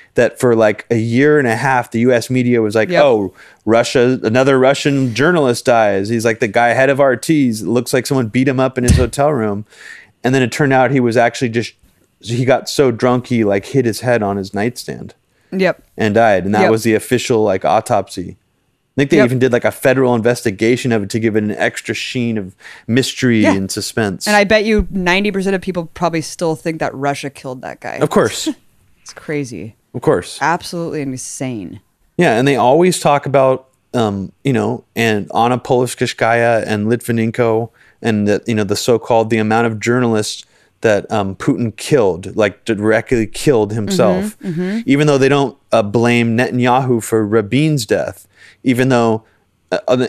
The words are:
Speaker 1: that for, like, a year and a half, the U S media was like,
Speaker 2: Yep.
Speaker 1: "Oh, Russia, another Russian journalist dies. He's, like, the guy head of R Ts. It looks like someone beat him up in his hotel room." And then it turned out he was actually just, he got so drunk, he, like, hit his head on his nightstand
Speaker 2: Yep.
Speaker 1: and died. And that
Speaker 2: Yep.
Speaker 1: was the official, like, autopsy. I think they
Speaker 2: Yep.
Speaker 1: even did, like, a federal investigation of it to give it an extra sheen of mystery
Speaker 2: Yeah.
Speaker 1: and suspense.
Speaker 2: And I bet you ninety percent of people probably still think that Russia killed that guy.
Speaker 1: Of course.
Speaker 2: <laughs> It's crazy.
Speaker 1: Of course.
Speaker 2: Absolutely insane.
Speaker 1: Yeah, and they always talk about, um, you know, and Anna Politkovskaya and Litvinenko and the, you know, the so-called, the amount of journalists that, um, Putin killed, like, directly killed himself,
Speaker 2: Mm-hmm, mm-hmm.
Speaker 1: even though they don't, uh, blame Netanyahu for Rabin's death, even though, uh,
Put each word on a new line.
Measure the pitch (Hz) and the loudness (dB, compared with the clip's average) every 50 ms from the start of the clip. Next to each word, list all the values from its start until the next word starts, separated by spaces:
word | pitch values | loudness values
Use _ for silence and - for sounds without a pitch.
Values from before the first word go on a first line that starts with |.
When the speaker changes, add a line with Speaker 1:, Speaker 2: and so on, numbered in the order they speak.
| - _ _ | -20 _ _
Speaker 1:
that | - 120 107 - - | 2 2 2 2 0
for, | - 123 117 | 2 2 4
like, | 110 110 107 104 - - _ | 4 4 2 2 -2 -4 _
a | 120 | -2
year | 113 110 117 117 127 143 151 151 151 | -2 -2 0 0 2 4 4 4 4
and | 135 | 2
a | 117 110 | 0 -2
half, | 110 135 139 131 123 117 - | 0 0 0 0 0 -2 -2
the | - 113 | -2 0
U | 120 127 123 | 2 2 2
S | 117 110 - | 2 0 -2
media | 127 127 123 120 120 117 | -2 -2 0 2 2 0
was | 110 107 104 | 0 0 0
like, | 113 107 101 | 0 0 2
Speaker 2:
Yep. | 175 160 147 | 2 2 4
Speaker 1:
"Oh, | 139 120 107 98 90 - - - - - _ _ | 4 4 2 0 -4 -8 -14 -20 -20 -20 _ _
Russia, | 107 110 117 113 - - 135 120 127 131 104 - | 2 2 2 2 2 2 2 2 2 0 0 -2
another | 110 110 127 135 139 135 131 | 0 2 2 4 4 4 4
Russian | 127 131 143 - - 151 139 139 135 123 110 | 4 4 2 2 0 -2 0 0 -2 -2 0
journalist | 107 139 170 180 165 143 - - - - | 0 2 2 2 2 2 0 0 0 0
dies. | 131 120 113 110 104 98 98 98 104 | 2 4 4 4 2 0 0 -2 -2
He's, | 117 113 107 | -4 0 0
like, | 117 110 - | 0 0 0
the | 127 | -4
guy | 110 98 117 120 120 | 0 2 2 2 2
head | 113 127 135 135 | 4 2 2 2
of | 139 127 | 4 2
R | 139 135 123 | 2 2 2
Ts. | - - - 165 151 135 123 110 110 | 0 0 0 2 2 2 0 0 -4
It | 104 | -4
looks | 85 117 123 117 - - | -2 -2 -2 -2 0 -2
like | 127 120 | -2 -2
someone | - 139 131 120 | 0 -2 -2 -2
beat | 107 - 127 131 | 0 0 0 0
him | 139 131 127 | 0 0 0
up | 131 131 - | -2 -2 -2
in | 127 123 | -2 2
his | 120 - | 2 2
hotel | - 123 113 - - 139 151 151 | 2 2 0 0 -2 0 0 0
room." | 123 110 107 101 104 104 _ - - - - - - - _ _ _ - | 0 -2 -2 -4 -6 -10 _ -20 -20 -20 -20 -20 -20 -20 _ _ _ -2
And | 123 131 | 0 2
then | 135 127 | 2 0
it | 113 | 0
turned | - - 151 135 | 0 0 2 2
out | 131 131 127 123 | 4 4 4 4
he | 143 135 | 2 2
was | 123 117 110 | 2 2 2
actually | 120 117 120 - - 135 117 | 2 2 2 0 -2 -6 -2
just, | 113 117 107 - _ _ _ _ _ _ _ _ _ _ | -2 -4 -6 -6 _ _ _ _ _ _ _ _ _ _
he | - 95 120 120 131 | -10 -6 -4 -2 2
got | 120 127 113 - - | 2 2 0 0 -4
so | - - 143 127 | 0 2 2 2
drunk, | 113 107 - 123 123 127 - | 2 2 0 0 0 0 -2
he, | - 127 117 110 | -2 0 0 2
like, | 101 98 101 - | 2 0 0 -2
hit | - - 139 123 | 0 -2 0 0
his | 117 104 - | 0 -2 -2
head | - 127 120 117 | -2 0 0 0
on | 104 98 101 | 0 -2 -2
his | 101 95 101 - | -4 -6 -6 -6
nightstand | 98 107 123 120 - - - 67 58 - - - _ _ _ _ _ _ _ | -4 -4 -4 -6 -8 -14 -12 -12 -14 -14 -18 -20 _ _ _ _ _ _ _
Speaker 2:
Yep. | - 190 185 175 - - _ _ _ | -4 -2 -2 -2 -2 -4 _ _ _
Speaker 1:
and | - 110 107 101 | -2 -2 2 4
died. | 110 117 110 101 92 87 | 4 4 4 4 2 0
And | 98 104 | 0 0
that | 107 - | 2 2
Speaker 2:
Yep. | 107 | 2
Speaker 1:
was | 113 110 - | 0 0 2
the | 113 107 | 0 0
official, | 107 - - 127 120 - - 123 110 107 | 0 0 -2 -2 -2 0 0 0 0 2
like, | 104 95 95 - | 0 -2 -2 0
autopsy. | 73 87 110 - - 120 101 95 - - 98 90 92 95 _ _ _ _ _ _ _ _ _ _ _ _ | 0 0 0 0 0 -2 -2 -2 -4 -12 -12 -12 -12 -14 _ _ _ _ _ _ _ _ _ _ _ _
I | 131 | -4
think | 143 139 | 0 2
they | 175 | 4
Speaker 2:
Yep. | 147 127 | 4 4
Speaker 1:
even | 117 131 123 | 2 2 0
did, | 123 127 120 | 2 2 2
like, | 120 - | 0 0
a | 107 | -2
federal | - - - 139 131 131 131 123 123 | -4 0 0 0 2 2 2 2 2
investigation | 117 107 120 123 - - 113 95 90 110 113 127 120 - 127 | 2 0 0 -2 0 -2 -6 -2 0 0 0 0 0 0 -2
of | 113 110 101 | -2 -2 -2
it | 101 | -4
to | - 113 | -4 -2
give | 110 113 104 | -2 0 0
it | 110 104 | 0 -2
an | 104 | -2
extra | 101 - 95 117 - - - - 110 | -2 -2 -4 -4 -4 -6 -8 -8 -8
sheen | - - - - 127 120 117 113 | -8 -8 -8 -6 -4 -4 -2 -4
of | 110 95 92 _ _ - - - - _ | -6 -8 -10 _ _ -20 -20 -20 -16 _
mystery | - 113 135 123 - - - 135 123 117 110 - | 0 0 0 0 0 -4 0 2 2 4 4 4
Speaker 2:
Yeah. | 311 - | 2 2
Speaker 1:
and | 98 95 95 | 0 -2 -4
suspense. | - 104 95 - - 120 110 101 92 - - | -6 -8 -8 -6 -4 -2 -2 -2 -4 -4 -2
Speaker 2:
And | 208 208 | 0 2
I | 208 208 | 2 4
bet | 190 220 214 208 | 4 2 0 2
you | 226 214 214 185 - | 2 0 0 0 -2
ninety | - 196 180 175 180 196 202 208 | -4 -2 0 0 0 2 0 -2
percent | 185 196 185 196 196 | -2 -2 -2 -2 -2
of | 185 | -2
people | - 190 175 180 165 - - | -4 -6 -6 -6 -8 -10 -6
probably | - 175 165 165 160 | -4 -4 -2 -2 -4
still | 151 - - - 175 165 156 | -6 -8 -8 -4 -4 -4 -4
think | 156 - 170 165 156 | -4 -6 -8 -6 -4
that | 151 - - | -6 -6 -6
Russia | 131 139 143 143 - - 139 | -4 -4 -4 -4 -4 -8 -12
killed | - - - 135 127 131 | -12 -12 -12 -12 -12 -10
that | - 82 64 - | -12 -14 -14 -12
guy. | - - - | -12 -12 -4
Speaker 1:
Of | - - 156 | -4 -4 0
course. | - 208 143 110 - - - 320 262 | 2 0 0 0 -2 -4 -8 -8 -8
Speaker 2:
<laughs> | - _ _ _ _ _ _ _ _ | -8 _ _ _ _ _ _ _ _
It's | _ - - | _ -20 -20
crazy. | - - - 151 147 143 117 123 82 90 113 - _ _ _ - | -18 -12 -8 -6 -6 -8 -8 -10 -14 -14 -14 -18 _ _ _ -14
Speaker 1:
Of | 123 | -4
course. | - 165 135 90 - - - - | 0 0 0 0 -2 -6 -8 -4
Speaker 2:
Absolutely | 139 151 170 175 - - - 170 170 156 - 156 | -2 -2 -2 -2 -6 -10 -10 -8 -8 -8 -8 -8
insane. | 139 135 131 127 - - - - 139 131 123 107 92 - - 98 _ _ _ _ _ _ _ | -8 -8 -10 -10 -12 -14 -12 -10 -8 -8 -8 -10 -12 -12 -16 -18 _ _ _ _ _ _ _
Speaker 1:
Yeah, | - 180 151 113 | 0 2 2 2
and | 113 127 | 2 2
they | 143 139 | 2 2
always | 117 110 123 139 165 180 185 - - | 2 4 4 4 4 4 2 2 0
talk | - 165 143 143 - | 0 0 0 0 0
about, | 139 131 139 131 131 131 127 - _ _ _ _ _ - | 0 2 2 4 2 2 -2 -6 _ _ _ _ _ -2
um, | 123 117 104 101 98 95 - _ _ _ | -2 0 0 -2 -4 -8 -10 _ _ _
you | 139 131 | -2 0
know, | 110 104 107 123 - _ _ _ | 0 0 -2 -4 -6 _ _ _
and | - 113 110 107 101 98 - - | -2 0 0 0 -2 -4 -4 -2
Anna | 104 117 120 127 | 0 2 2 0
Politkovskaya | 120 - - 135 123 127 120 - - 127 117 - - 127 113 117 117 117 117 117 110 107 | -2 0 0 0 0 0 -2 -2 -4 -6 -6 -2 -2 0 0 2 2 2 2 2 0 0
and | 107 107 104 104 | -2 -2 -2 0
Litvinenko | 110 120 117 - - 117 113 113 113 110 - 120 117 110 110 110 - _ _ _ _ _ _ | 0 -2 -2 -2 -4 -2 0 0 -2 0 0 0 2 2 0 -2 -6 _ _ _ _ _ _
and | - 117 110 104 104 | -4 -2 0 2 2
the, | 101 104 - - | 2 0 0 0
you | - 117 | -2 -2
know, | 107 107 | -2 0
the | 95 107 | -2 -4
so-called, | - - - 120 110 - - 120 113 113 110 | -2 0 0 0 0 2 0 0 2 2 2
the | 117 110 | 0 0
amount | 107 107 113 113 117 | 0 0 0 0 0
of | 117 110 104 | 0 -4 -4
journalists | 107 117 120 127 127 117 113 107 107 - - - - _ _ _ _ _ _ _ | -2 0 0 2 2 2 0 0 -2 -4 -8 -12 -16 _ _ _ _ _ _ _
that, | - 113 104 98 - - | 0 2 2 2 0 -2
um, | 110 107 98 95 95 | -2 -2 -2 -4 -6
Putin | - - - 131 90 120 113 - | -4 -2 -2 -2 0 -2 -6 -6
killed, | - - - 151 135 107 95 82 87 98 98 - | -10 -2 0 2 2 2 2 0 -2 -8 -8 -2
like, | 110 107 101 90 _ _ | 0 0 0 0 _ _
directly | - 110 98 104 110 110 117 - - 131 117 110 | -4 -4 0 2 2 0 0 0 0 0 0 0
killed | - - - - 151 135 110 107 104 110 | -4 -6 -2 0 2 2 2 2 0 -2
himself, | 113 104 139 196 180 117 104 92 92 208 214 - _ | -6 -4 -2 0 2 2 2 2 0 -4 -6 -10 _
Speaker 2:
Mm-hmm, | - 196 160 165 | -10 -8 -6 -4
mm-hmm. | 180 185 208 226 233 | -4 -4 -4 -4 0
Speaker 1:
even | - 139 143 151 | 0 2 2 4
though | 151 139 | 2 4
they | 135 135 135 | 4 4 4
don't, | 143 143 139 120 - _ _ _ | 2 2 0 -2 -6 _ _ _
uh, | - 117 107 | 0 0 0
blame | 101 101 120 117 120 120 120 117 117 113 | 0 0 0 2 4 2 2 2 2 0
Netanyahu | 117 123 - 120 127 120 127 120 131 135 127 123 113 - | 0 0 0 0 0 2 2 2 2 2 0 -2 -2 0
for | - 113 110 110 | -2 0 0 0
Rabin's | 101 107 113 104 101 120 135 156 156 151 139 110 | 2 0 0 0 0 0 0 2 2 0 -2 0
death, | - 104 90 65 - - - - _ _ _ - - _ _ - | -2 -2 -2 -2 -6 -10 -14 -20 _ _ _ -20 -20 _ _ -2
even | 131 123 120 127 135 | 0 2 2 2 2
though, | 131 117 117 113 113 110 - _ _ _ _ _ _ _ _ _ | 2 2 2 2 0 -2 -6 _ _ _ _ _ _ _ _ _
uh, | 92 - - - 127 127 127 | -6 -4 0 0 0 0 0